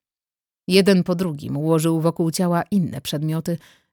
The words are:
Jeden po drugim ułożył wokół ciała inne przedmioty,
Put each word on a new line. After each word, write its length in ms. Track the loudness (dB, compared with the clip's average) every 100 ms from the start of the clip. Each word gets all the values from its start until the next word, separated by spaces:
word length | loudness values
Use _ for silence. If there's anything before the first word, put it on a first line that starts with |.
| _ _ _ _ _ _ 2
Jeden 360 | 4 6 4
po 100 | 2
drugim 420 | -2 -4 -6 -6 -4
ułożył 440 | 0 2 2 0
wokół 300 | 0 0 -2
ciała 320 | 0 0 0
inne 380 | 0 0 -2 -4
przedmioty, 580 | -8 -6 -4 -4 -4 -8 -10 _ _